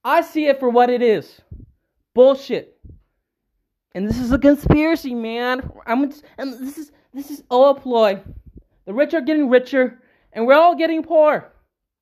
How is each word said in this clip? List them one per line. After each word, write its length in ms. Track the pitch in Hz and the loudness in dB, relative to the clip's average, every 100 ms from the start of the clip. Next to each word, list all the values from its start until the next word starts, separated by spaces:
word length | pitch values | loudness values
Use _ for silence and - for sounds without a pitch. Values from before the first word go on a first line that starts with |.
I 160 | 240 311 | -4 -2
see 260 | 330 311 302 | -2 -2 -2
it 140 | 269 | -2
for 80 | 254 | 0
what 220 | 233 247 | 2 2
it 100 | 247 | 0
is. 400 | 240 196 - _ _ - - _ _ _ _ | 0 -2 -4 _ _ -20 -20 _ _ _ _
Bullshit. 680 | - 262 269 - 202 - _ - - _ _ _ _ _ _ _ _ _ | 4 4 4 -4 -10 -10 _ -20 -20 _ _ _ _ _ _ _ _ _
And 120 | 180 208 | -10 -6
this 120 | 233 | -4
is 120 | 247 | -2
a 80 | 262 | 2
conspiracy, 760 | 277 294 - 302 311 330 269 | 4 2 2 2 2 -2 -4
man. 580 | 240 226 233 247 254 - - - | -10 -8 -6 -4 -4 -8 -16 -6
I'm, 260 | 240 277 - _ - | -4 -4 -8 _ -14
and 160 | 277 240 | -14 -12
this 160 | 262 294 | -14 -14
is, 160 | 294 _ _ | -18 _ _
this 160 | 254 277 | -18 -16
is 120 | 285 _ | -16 _
all 200 | 247 277 | 2 2
a 40 | |
ploy. 460 | 269 262 233 214 196 - - - - _ _ | 2 -2 0 0 -2 -10 -20 -20 -20 _ _
The 80 | - | -10
rich 220 | 208 294 | -2 -2
are 80 | 330 | -2
getting 260 | 254 311 277 | -2 -2 2
richer, 500 | 247 254 277 254 - _ _ _ | 2 2 -2 -2 -4 _ _ _
and 120 | - 233 | -6 2
we're 60 | |
all 240 | 285 339 294 | 4 4 2
getting 260 | 320 320 | -2 -4
poor. 480 | 320 330 302 233 - _ _ _ _ _ | -2 2 2 0 -6 _ _ _ _ _